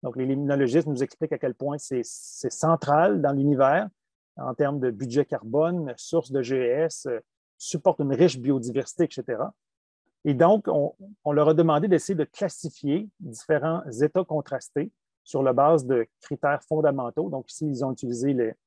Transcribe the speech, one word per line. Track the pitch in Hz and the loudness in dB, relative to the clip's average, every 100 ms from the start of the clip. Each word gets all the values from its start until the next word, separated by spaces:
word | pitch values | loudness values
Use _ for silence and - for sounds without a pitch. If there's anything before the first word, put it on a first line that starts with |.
Donc, | 131 131 | -8 -6
les | 131 | -2
limnologistes | 135 143 139 135 139 156 | -2 0 2 2 2 0
nous | 135 | -2
expliquent | 135 - 156 | -4 -4 -6
à | 143 | -4
quel | 139 | -6
point | 113 139 147 | -6 -6 -8
c'est, | - 131 | -6 -6
c'est | 120 - - - - | -6 -10 -18 -8 -8
central | - 160 165 - 147 180 202 | -2 2 2 4 4 4 2
dans | 147 | 0
l'univers | 139 139 139 135 156 208 _ _ _ _ - | 2 2 4 4 4 -2 _ _ _ _ -12
en | 131 | -10
termes | 123 143 143 | -2 -2 0
de | 127 | -2
budget | 104 127 123 | -4 -2 0
carbone, | 139 135 110 131 160 175 151 120 | 0 -2 -4 0 0 -2 -6 -10
source | - 165 156 | -4 -4 -2
de | 135 | -4
G | 120 131 | -2 0
S, | 123 131 160 - 139 | 0 0 -2 -4 -8
euh, | 117 - _ _ _ | -8 -8 _ _ _
supporte | - 170 185 160 | -8 -2 0 0
une | 143 | 0
riche | 131 175 131 | 4 4 4
biodiversité, | 123 135 117 123 127 - | -2 -2 0 -4 -6 -2
et | 165 | -2
cetera. | - 120 113 147 - _ _ _ _ _ _ | -2 -8 -6 -6 -8 _ _ _ _ _ _
Et | 147 | -2
donc, | 135 165 214 202 | 4 6 4 2
on, | 156 143 - 196 - | 0 0 -4 -20 -10
on | 151 | -2
leur | 147 147 | 4 4
a | |
demandé | 156 165 147 202 | 6 4 4 4
d'essayer | 170 - 185 | 2 2 -2
de | |
classifier | 147 - 202 - 165 - 143 156 214 _ | -2 -2 -6 -6 -12 -8 -2 -2 -4 _
différents | 170 113 - 151 151 165 156 | -16 -16 -2 0 0 -4 -6
états | 113 151 185 | 0 0 0
contrastés | 185 156 135 135 - - 175 _ _ _ | -2 -4 -4 -8 -6 -6 -6 _ _ _
sur | _ 139 | _ 0
la | 135 | 2
base | 127 143 160 | 4 6 4
de | 127 131 113 _ | 4 0 0 _
critères | - 143 143 143 | -10 -4 -2 -2
fondamentaux. | _ 156 151 139 120 117 185 | _ 0 0 0 -4 -4 -6
Donc | 135 123 | -6 -10
ici, | - 156 | -8 -6
ils | 135 | -4
ont | 135 | -4
utilisé | 127 127 120 135 | -6 -6 -4 -2
les | 131 113 110 | 0 -2 -4